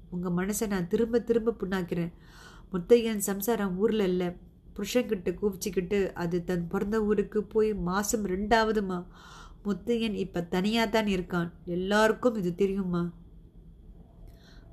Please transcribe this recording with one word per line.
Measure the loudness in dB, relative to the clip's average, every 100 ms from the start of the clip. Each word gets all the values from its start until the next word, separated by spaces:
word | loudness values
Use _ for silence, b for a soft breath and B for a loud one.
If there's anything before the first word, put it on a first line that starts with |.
| -10
உங்க | -6 -2
மனசை | -2 -2 -2 -2
நான் | -2 0
திரும்ப | 0 2 0
திரும்ப | 2 0 2 -2
புண்ணாக்கிறேன். | -2 -2 -2 -4 -4 -8 B B B B B
முத்தையன் | -2 6 6 6 -2
சம்சாரம் | -2 -2 -2 0 0 0
ஊர்ல | 2 2
இல்ல, | 2 2 -2 -6 -18 -20 -16
புருஷன்கிட்ட | -10 0 0 0 -2 -4
கூவிச்சுக்கிட்டு | -2 -2 -2 -4 -2 0 0 0
அது | -2 -2 -2
தன் | -2 -4 -2
பிறந்த | -4 0 0
ஊருக்கு | 2 2 0 -2
போய் | 0 2 2
மாசம் | 0 -2 -2 0 -2 0
ரெண்டாவதுமா. | -2 2 4 4 2 0 -4 -8 B B B B B
முத்தையன் | -4 -4 0 0 0
இப்ப | -2 -4 -4
தனியா | -2 0 2 2
தான் | 2 2 2
இருக்கான், | 0 0 -2 -2 -6
எல்லாருக்கும் | -6 -4 2 4 4 4 2 2
இது | -2
தெரியுமா? | 0 0 0 -2 0 -2 -6 -20 -20 -20 -20 -20 -20 -20 -20 -20 -20 -20 B B B B